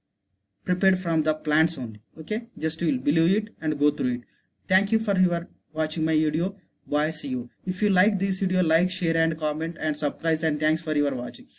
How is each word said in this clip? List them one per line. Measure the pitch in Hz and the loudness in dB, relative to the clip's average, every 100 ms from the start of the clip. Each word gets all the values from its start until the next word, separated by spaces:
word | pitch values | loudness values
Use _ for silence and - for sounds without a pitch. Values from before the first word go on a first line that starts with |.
| _ _ _ _ _ _ - | _ _ _ _ _ _ -4
prepared | 180 190 185 | 2 2 2
from | 170 160 | 0 0
the | 156 | 0
plants | 156 156 151 165 139 | -2 0 2 2 0
only. | 117 104 _ 160 | -6 -10 _ -14
Okay, | 156 214 226 - | -4 -4 -6 -4
just | 160 - | -4 0
you | 170 | 0
will | 127 | 0
believe | 127 165 165 208 | 0 2 2 2
it | 214 - | -2 -6
and | 156 143 | -4 2
go | 147 | 2
through | 143 127 120 | 2 -2 -4
it. | - _ _ _ - | -8 _ _ _ 0
Thank | 190 196 | 0 2
you | 220 | 0
for | 220 185 | 2 2
your | 180 170 - _ _ | 2 0 -6 _ _
watching | 156 156 160 160 | -4 -2 -2 0
my | 156 | 2
video. | 156 160 185 - _ _ - | 2 0 -4 -6 _ _ -4
Bye, | 147 156 | 0 0
see | 160 143 | -2 -2
you. | 127 120 _ 185 | -4 -6 _ -4
If | - | 0
you | 208 | 2
like | 185 208 185 | 4 2 2
this | 196 185 | 0 0
video, | 185 185 | 0 0
like, | 165 165 180 | 2 2 2
share | - 165 165 | 0 0 2
and | 165 - | 0 0
comment | 151 151 165 165 | -4 -2 -6 -4
and | 156 147 | -4 -2
subscribe, | 143 - 165 160 | -2 -2 -2 0
and | 160 147 | -2 0
thanks | 156 160 | 0 0
for | 160 147 | 0 0
your | 143 | 0
watching. | 127 123 - - | -2 -8 -12 -18